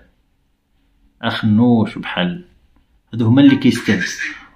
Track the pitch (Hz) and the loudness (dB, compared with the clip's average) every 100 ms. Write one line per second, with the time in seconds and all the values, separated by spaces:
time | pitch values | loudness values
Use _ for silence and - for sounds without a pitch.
0 | _ _ _ _ _ _ _ _ _ _ | _ _ _ _ _ _ _ _ _ _
1 | _ - 113 110 113 104 123 117 104 - | _ -10 -8 -4 0 2 2 2 0 -6
2 | - - 127 175 - _ _ _ _ _ | -10 -6 -6 -6 -16 _ _ _ _ _
3 | _ 117 113 131 143 127 131 113 - 92 | _ -4 2 6 6 6 2 0 -2 -4
4 | - - - - - | -4 -10 -12 -14 -20